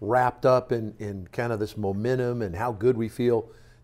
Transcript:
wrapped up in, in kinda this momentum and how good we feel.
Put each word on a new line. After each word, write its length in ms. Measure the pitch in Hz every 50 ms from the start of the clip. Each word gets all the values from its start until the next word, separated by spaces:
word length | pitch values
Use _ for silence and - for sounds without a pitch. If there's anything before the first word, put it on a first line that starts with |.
wrapped 420 | - 104 120 127 123 123 - - -
up 260 | 131 127 123 123 -
in, 220 | 120 117 110 107 - -
in 280 | 107 101 101 95 90 -
kinda 240 | - - 120 117 117
this 200 | 101 107 104 - 107
momentum 640 | 104 98 98 101 107 123 127 127 123 123 123 120
and 120 | 110 92 82
how 180 | 92 117 123
good 240 | 113 92 110 127 120 107
we 100 | 113 107
feel. 400 | - - 120 120 120 113 107 - - - - - - -